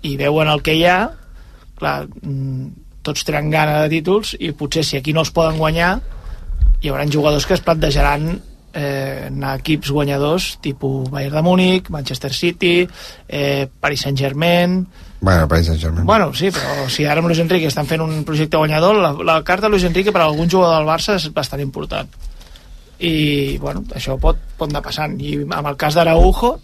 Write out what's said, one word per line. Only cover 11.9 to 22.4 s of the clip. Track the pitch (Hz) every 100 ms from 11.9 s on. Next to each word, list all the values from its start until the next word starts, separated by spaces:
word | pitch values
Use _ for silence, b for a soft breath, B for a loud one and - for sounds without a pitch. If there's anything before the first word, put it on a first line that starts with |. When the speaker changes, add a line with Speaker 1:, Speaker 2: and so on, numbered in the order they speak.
Speaker 1:
Manchester | 160 139 127 139
City, | 131 175 175 180 175 180 B B B -
eh, | 143 139 139 135 -
Paris | - 139
Saint-Germain. | 139 139 139 139 165 175 175 185 180 B B B
Speaker 2:
Bueno, | 95 90 78
Paris | 82 82
Saint-Germain. | 80 80 80 90
Speaker 1:
Bueno, | 214 165
sí, | 127 190
però | - 135 143 135
si | 127
ara | 147 151
amb | 170
Luis | 165
Enrique | 165 180 160
estan | 139 147
fent | 160
un | 160 156
projecte | 151 156 156 160
guanyador, | 156 156 175 214
la, | 175
la | 143 170 160
carta | 151 185 214
de |
Luis | 202
Enrique | 180 170 196
per | 202
a | 160
algun | 151 170
jugador | 185 175 160
del | 156
Barça | 165 - 196
és | 156
bastant | 156 139 139
important. | 143 - 151 - - - - B